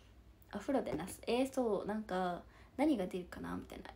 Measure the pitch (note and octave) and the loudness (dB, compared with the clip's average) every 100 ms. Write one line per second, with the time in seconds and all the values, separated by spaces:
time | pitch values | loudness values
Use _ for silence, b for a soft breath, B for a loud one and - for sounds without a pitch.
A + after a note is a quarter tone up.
0 | b b - - - G#3 - C4 - D3+ | b b -20 -20 -10 -6 0 2 2 -2
1 | F#3 - - A#3+ C4+ C4 A#3 G3 F#3 G#3+ | -4 -6 0 2 2 2 2 2 0 -4
2 | G#3+ F#3 F3+ E3+ - B B - D#4 A#3 | -2 0 0 -2 -8 B B 2 4 4
3 | F#3 F#3 F3 - E3+ F3+ - - - | 2 -2 -6 -8 -6 -6 -8 -12 -14